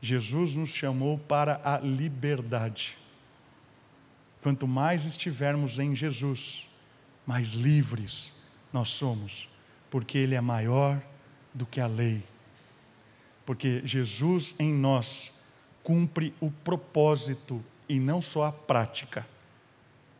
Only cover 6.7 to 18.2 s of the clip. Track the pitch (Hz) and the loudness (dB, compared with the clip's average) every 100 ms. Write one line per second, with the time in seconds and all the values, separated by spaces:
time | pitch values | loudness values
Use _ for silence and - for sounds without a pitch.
6.7 | - - - - - - 123 113 113 127 | -20 -20 -20 -20 -14 -4 -2 0 0 4
7.7 | 151 113 - 101 - - - - - - | 4 4 -2 -6 -8 -10 -16 -20 -20 -6
8.7 | 127 117 - 135 110 101 - - - - | -4 -2 -2 -2 -2 -6 -12 -16 -20 -20
9.7 | - - 131 107 139 131 127 120 117 113 | -20 -6 -4 0 2 2 2 0 0 2
10.7 | 131 143 139 - - - - - 127 123 | 4 2 0 -6 -20 -20 -20 -14 -8 -6
11.7 | 139 120 110 117 107 95 - - - - | -2 -2 2 0 0 -6 -18 -20 -20 -20
12.7 | - - - - _ - _ - 120 135 | -20 -20 -20 -20 _ -20 _ -8 -2 0
13.7 | 123 131 131 120 101 156 180 - - 156 | 0 0 -2 0 0 2 2 0 0 2
14.7 | 143 135 135 113 - - - - - - | 4 4 4 0 -8 -12 -16 -20 -20 -20
15.7 | - - 170 170 165 156 - 156 147 - | -10 2 2 4 0 -2 -2 -6 -4 -2
16.7 | 175 - 156 151 151 123 131 - 120 113 | -2 0 4 6 4 0 -6 -6 -8 -8
17.7 | - - 135 131 139 | -16 -2 0 2 0